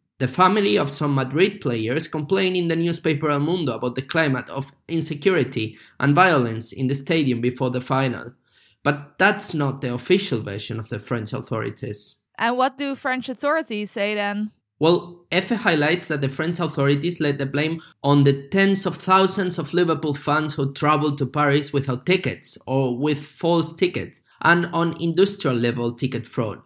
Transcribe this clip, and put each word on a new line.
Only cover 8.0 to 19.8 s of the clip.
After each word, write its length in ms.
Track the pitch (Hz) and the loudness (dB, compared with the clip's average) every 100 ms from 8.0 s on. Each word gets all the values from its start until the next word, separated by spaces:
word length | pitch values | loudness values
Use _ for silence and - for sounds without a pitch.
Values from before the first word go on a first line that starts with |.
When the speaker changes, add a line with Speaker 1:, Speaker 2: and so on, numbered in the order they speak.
| 135 104 64 - _ _ _ _ | 0 -4 -10 -18 _ _ _ _
Speaker 1:
But 340 | 147 143 - - | -2 -2 -6 0
that's 380 | 190 - - 156 | 2 2 -2 -2
not 260 | 143 139 | -2 -2
the 100 | 127 | -4
official 500 | 123 - 190 196 113 | -4 2 2 2 -4
version 380 | 101 101 - 113 | -4 -8 -8 -8
of 100 | 107 | -8
the 100 | 107 | -10
French 340 | - 120 107 | -6 -6 -4
authorities. 880 | 117 117 113 113 110 107 101 - - _ - | -8 -6 -4 -4 -8 -10 -8 -10 -14 _ -4
Speaker 2:
And 200 | 226 247 | -2 2
what 200 | 262 269 | 0 -2
do 180 | 285 269 | -6 -4
French 340 | 277 254 247 | -4 -4 -6
authorities 640 | 247 285 320 320 208 208 | -4 -2 -2 -2 -6 -6
say 220 | - 208 | -4 -2
then? 380 | 214 202 208 214 - _ _ | -2 -2 -4 -6 -10 _ _
Speaker 1:
Well, 480 | 156 175 - - _ | 4 4 0 -14 _
Efe 240 | 175 190 226 | -2 0 0
highlights 540 | 202 160 147 175 - | 2 2 2 0 -2
that 100 | 147 | -2
the 80 | 135 | -2
French 320 | 143 160 170 | -2 -2 -2
authorities 600 | 156 147 139 143 170 170 | -2 0 2 2 0 0
laid 160 | 151 139 | 0 0
the 80 | 139 | -2
blame 340 | 143 156 165 - _ | -2 -2 -4 -10 _
on 220 | 139 143 139 | 4 6 6
the 240 | 139 - | 4 0
tens 360 | 196 196 196 190 | 2 4 2 0
of 120 | 143 | -4
thousands 600 | - 190 190 202 180 175 | 2 4 4 2 -2 -4
of 160 | 143 | -2
Liverpool 400 | 170 | 2